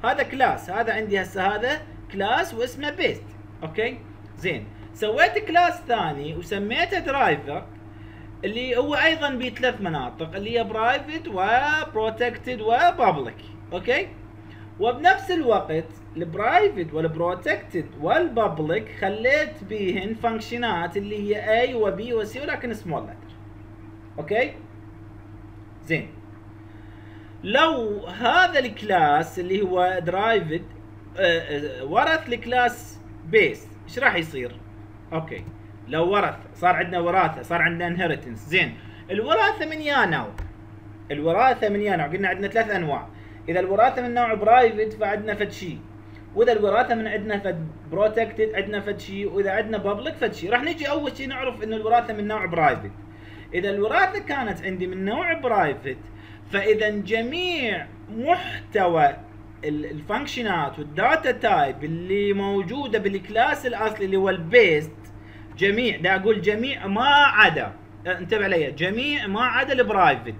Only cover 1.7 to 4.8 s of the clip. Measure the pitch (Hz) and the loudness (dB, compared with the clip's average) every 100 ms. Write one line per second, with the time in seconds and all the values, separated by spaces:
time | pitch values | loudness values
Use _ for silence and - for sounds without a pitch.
1.7 | 302 - - - 196 196 262 359 220 247 | -2 -6 -14 -12 -4 0 2 0 -2 -6
2.7 | 269 294 294 285 - - - - - 160 | -4 -6 -2 -2 -2 -10 -18 -18 -12 -8
3.7 | 180 233 262 - - - - 190 139 101 | -2 -4 -4 -16 -18 -18 -8 -4 -4 -8
4.7 | - | -14